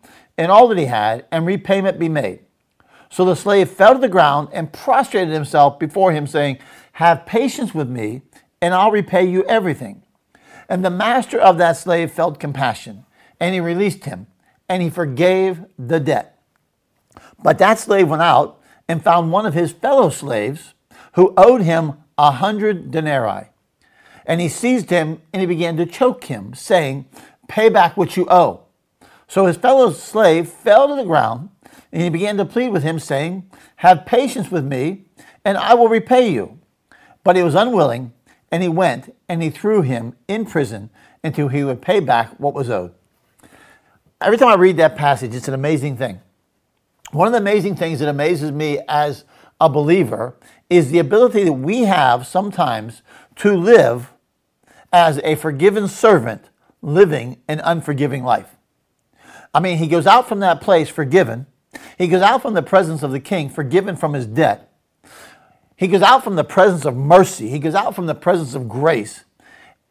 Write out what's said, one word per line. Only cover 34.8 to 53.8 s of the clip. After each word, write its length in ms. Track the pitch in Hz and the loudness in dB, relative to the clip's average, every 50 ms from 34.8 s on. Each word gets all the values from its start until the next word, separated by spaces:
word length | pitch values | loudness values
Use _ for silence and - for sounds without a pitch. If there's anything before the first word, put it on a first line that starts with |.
| 135 165 196 196 - _ _ _ - - _ _ _ | -6 -6 -6 -10 -14 _ _ _ -20 -20 _ _ _
and 120 | 196 202 - | -4 -4 -2
I 160 | - - 240 | 2 2 4
will 140 | 240 240 220 | 4 4 4
repay 400 | 226 226 220 - 254 254 254 220 | 2 0 0 2 2 2 2 2
you.' 300 | 156 113 92 - 110 - _ _ _ _ _ _ _ _ _ _ _ _ _ | 0 -4 -6 -8 -12 -20 _ _ _ _ _ _ _ _ _ _ _ _ _
But 140 | 151 180 | 2 2
he 60 | 185 175 | 2 2
was 120 | 165 135 | 2 2
unwilling, 580 | - 226 254 240 190 151 131 117 123 127 120 - _ _ _ _ _ _ _ | 2 0 2 2 2 2 2 0 -4 -8 -12 -16 _ _ _ _ _ _ _
and 120 | 160 170 185 | -4 -4 -2
he 60 | 175 | -2
went, 460 | 160 175 190 156 120 127 - - - _ _ - | -2 0 0 -2 -2 -4 -10 -18 -20 _ _ -10
and 140 | 175 165 165 | -6 -6 -6
he 80 | 156 | -6
threw 320 | 151 - - 208 220 208 151 | -6 -4 -2 0 0 0 0
him 340 | 127 127 117 113 117 - _ _ | 0 -4 -6 -8 -10 -14 _ _
in 200 | - 196 220 220 | -8 -8 -8 -8
prison 440 | - - 170 139 101 113 101 104 113 _ _ _ _ _ _ - | -4 -4 -4 -4 -4 -6 -12 -16 -18 _ _ _ _ _ _ -10
until 260 | 160 143 - 147 135 | -8 -6 -4 -4 -4
he 140 | 131 147 143 | -2 -4 -4
would 180 | 139 127 - - | -4 -6 -6 -4
pay 180 | - 180 202 | -2 0 0
back 300 | 160 127 123 113 113 107 - - | 0 0 0 0 0 -4 -8 -6
what 160 | 131 143 139 | -6 -6 -4
was 160 | 147 135 117 | -4 -6 -4
owed." 220 | 113 95 90 87 - _ _ _ _ _ _ _ _ _ _ _ _ _ _ _ _ _ _ _ _ _ _ _ _ _ - | -4 -6 -6 -8 -14 _ _ _ _ _ _ _ _ _ _ _ _ _ _ _ _ _ _ _ _ _ _ _ _ _ 0
Every 160 | 190 220 226 | 0 2 4
time 100 | 262 240 | 4 4
I 60 | 214 | 6
read 240 | 180 180 190 175 151 | 6 4 4 4 4
that 180 | 160 156 - | 2 2 2
passage, 380 | - 147 143 139 - 127 117 113 | 0 0 0 0 0 -4 -8 -10
it's 140 | 127 - 139 | -8 -8 -8
an 60 | 135 | -6
amazing 440 | 131 139 151 160 139 131 147 131 110 | -4 -4 -2 -2 -2 -4 -6 -6 -6
thing. 220 | 131 117 95 - _ _ _ _ _ _ _ _ _ _ _ _ _ _ _ _ _ - - | -8 -8 -8 -12 _ _ _ _ _ _ _ _ _ _ _ _ _ _ _ _ _ -10 -2
One 160 | 147 180 226 | 0 0 2
of 40 | 240 | 2
the 60 | 233 | 0
amazing 380 | 202 196 208 208 170 202 180 | 0 0 0 0 0 -2 -4
things 240 | - 180 165 160 120 | -4 -6 -6 -4 -4
that 80 | 151 147 | -4 -4
amazes 420 | 143 139 147 160 180 143 147 151 | -4 -2 -2 -2 -2 -2 -4 -6
me 300 | 139 147 156 151 143 - - - | -6 -6 -4 -4 -6 -6 -6 -4
as 360 | 147 147 151 147 143 - _ _ _ _ _ _ _ _ | -2 -2 -2 -2 -6 -10 _ _ _ _ _ _ _ _
a 80 | 160 160 | 0 2
believer 640 | 135 151 147 151 175 196 147 110 110 104 117 127 - _ _ _ _ _ _ _ | 2 0 2 2 2 2 2 -2 -4 -8 -8 -12 -12 _ _ _ _ _ _ _
is 220 | 175 175 151 127 | 2 2 2 4
the 80 | 156 170 | 0 0
ability 460 | 160 135 143 220 247 233 196 208 196 | 0 2 2 2 2 4 2 2 0
that 80 | 170 143 | 0 0
we 320 | 127 131 160 220 254 233 | -2 -4 -4 -2 0 0
have 420 | 196 190 170 139 127 120 123 123 | 2 2 2 2 2 2 0 -2
sometimes 760 | - - 180 202 208 190 180 165 131 117 110 107 113 113 - _ _ - - _ _ _ | -4 -4 -4 -4 -4 -4 -4 -4 -2 -4 -6 -10 -12 -18 -20 _ _ -20 -20 _ _ _
to 200 | - - 208 202 | -2 0 0 2
live 560 | 175 170 214 240 202 | 2 4 6 6 6